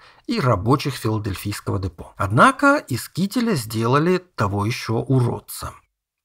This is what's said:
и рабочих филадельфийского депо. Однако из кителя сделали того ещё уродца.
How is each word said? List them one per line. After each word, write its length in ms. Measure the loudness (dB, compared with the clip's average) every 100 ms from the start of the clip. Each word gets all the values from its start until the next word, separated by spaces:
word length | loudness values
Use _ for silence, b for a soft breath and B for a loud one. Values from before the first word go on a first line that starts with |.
| b b -6
и 120 | -2
рабочих 540 | 2 2 2 2 0
филадельфийского 840 | -4 -4 -2 -4 -6 -6 -8 -6 -4
депо. 360 | -4 -8 -16 -6
Однако 600 | 0 4 4 6 2 2
из 320 | -2 -6 -6
кителя 440 | -4 -2 -2 0
сделали 640 | -2 -2 -2 2 2 4 0
того 480 | -2 -2 -2 0 -2
ещё 300 | -4 -2 -2
уродца. 800 | 2 2 2 -4 -10 -12 -12 -14 _ _ _ _